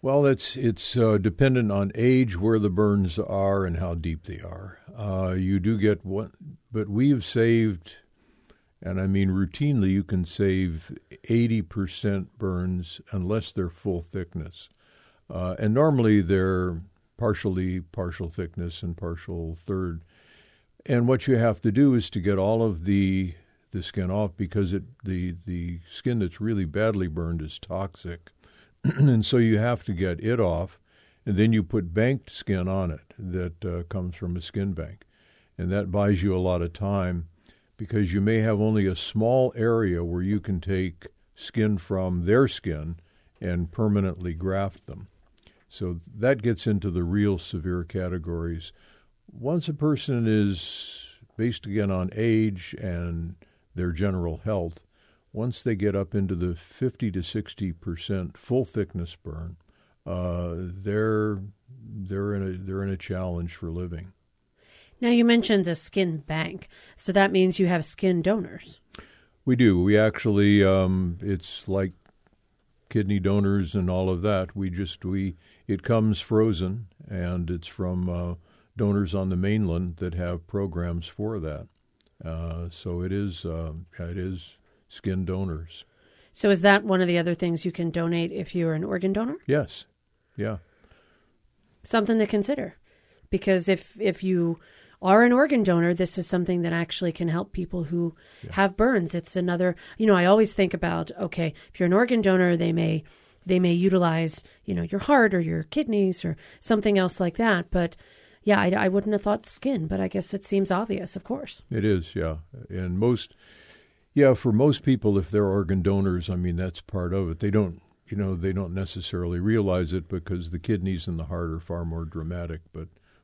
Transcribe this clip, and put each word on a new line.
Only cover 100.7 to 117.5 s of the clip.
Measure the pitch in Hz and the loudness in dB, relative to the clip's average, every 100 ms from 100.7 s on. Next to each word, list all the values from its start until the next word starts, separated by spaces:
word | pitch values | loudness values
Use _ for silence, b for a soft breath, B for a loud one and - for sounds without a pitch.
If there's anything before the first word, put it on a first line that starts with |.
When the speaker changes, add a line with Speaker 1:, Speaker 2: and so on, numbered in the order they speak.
Speaker 2:
about, | 175 170 170 165 - | 0 -2 -2 -4 -6
okay, | 190 - 165 B B | -6 -2 -4 B B
if | - | -2
you're | 175 | 4
an | |
organ | 185 240 240 | 4 4 4
donor, | 196 185 180 170 | 4 4 4 2
they | 170 | 2
may, | 165 160 160 156 b b b - | 0 0 -2 -6 b b b 0
they | 185 | 2
may | 180 | 4
utilize, | 170 185 185 175 160 165 - b b | 4 4 4 4 2 -2 -4 b b
you | - | -6
know, | 180 | -4
your | 170 196 | -2 -4
heart | - 285 220 | 4 6 6
or | 185 | 4
your | 165 165 | 0 -2
kidneys | 156 - 302 214 190 180 | -4 -4 0 2 2 0
or | 175 160 B B | -4 -6 B B
something | - 220 208 202 | 0 2 4 4
else | 180 - | 2 0
like | 175 165 | -2 2
that. | 233 185 170 | 2 2 0
But | 185 170 - b b b b | 0 -2 -4 b b b b
yeah, | - 202 | 2 4
I, | 185 | 4
I | 190 196 | 2 2
wouldn't | 190 202 | 2 0
have | 208 | 0
thought | 208 208 - | 0 -2 -4
skin, | - 269 254 160 | -6 -2 -2 -2
but | 190 | -2
I | 190 | -2
guess | 196 175 | -2 -4
it | 196 - | -6 -2
seems | 196 196 | 0 2
obvious, | 185 220 190 180 196 | 0 -2 -6 -6 -10
of | - | -8
course. | 269 277 - - | -8 -8 -16 -6
Speaker 1:
It | 113 | 0
is, | 107 95 80 - | 2 2 0 -4
yeah. | 82 78 - 127 - | -4 -4 -10 -20 -12
And | 95 92 90 | -8 -4 0
most, | 117 120 - _ b b b b b b b | 2 0 -4 _ b b b b b b b
yeah, | - 139 | 4 6
for | 123 127 | 6 2
most | 107 147 139 | 4 4 2
people, | - 131 107 98 | 2 2 2 2
if | 85 | 2
they're | 104 101 | 2 2
organ | 98 87 95 | 2 2 0
donors, | 90 98 98 90 82 | 2 2 0 -2 -4
I | 90 | -4
mean, | 90 85 | -2 -2
that's | 92 85 | -4 -8
part | - 98 90 | -8 -6 -2
of | 95 90 | -2 -4
it. | 82 | -2
They | 101 | 0